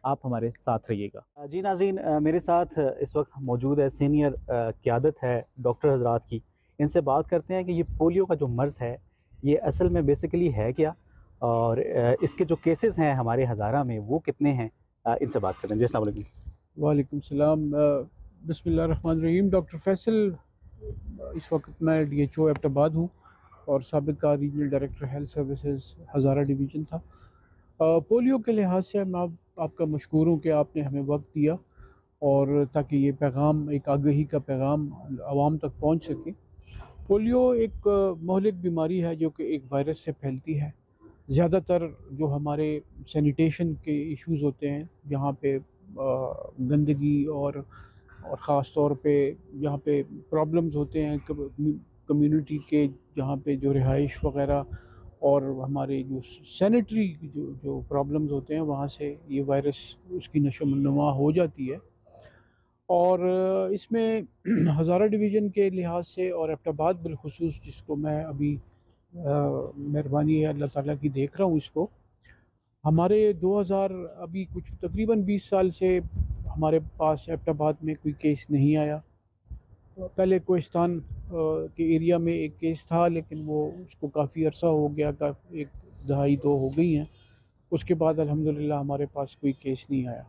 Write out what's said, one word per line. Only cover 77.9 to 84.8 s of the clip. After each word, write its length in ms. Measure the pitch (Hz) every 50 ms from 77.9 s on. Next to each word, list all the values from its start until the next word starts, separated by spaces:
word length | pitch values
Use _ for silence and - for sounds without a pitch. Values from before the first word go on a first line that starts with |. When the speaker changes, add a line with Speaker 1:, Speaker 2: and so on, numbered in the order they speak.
| 156
Speaker 2:
कोई 160 | - - 151
case 360 | 147 - - 151 147 139 - -
नहीं 260 | 147 139 135 147 151 156
आया। 260 | 151 151 151 156 156 _ _ _ _ _ _ _ _ _ - - _ _ - _ _ _ _ 190
पहले 400 | 185 180 - - 190 185 190 185
कोहिस्तान, 600 | 170 - 185 175 147 - - 175 170 175 175 165
अ, 40 | 139 - - - - - 175 165 160 156 160 160 160 160 - -
के 180 | 165 160 165
area 220 | 160 165 170 175 170
में 160 | 165 165 170
एक 240 | 170 160 151 151 -
case 280 | - 165 165 156 - -
था, 160 | 170 165 175 175
लेकिन 380 | 170 165 160 - 156 156 151
वो, 280 | 151 151 151 151 151 165 180 180
उसको 220 | 170 - _ - 147
काफ़ी 360 | - 151 147 139 - 160 160
अरसा 240 | 156 151 - - 170
हो 220 | 160 151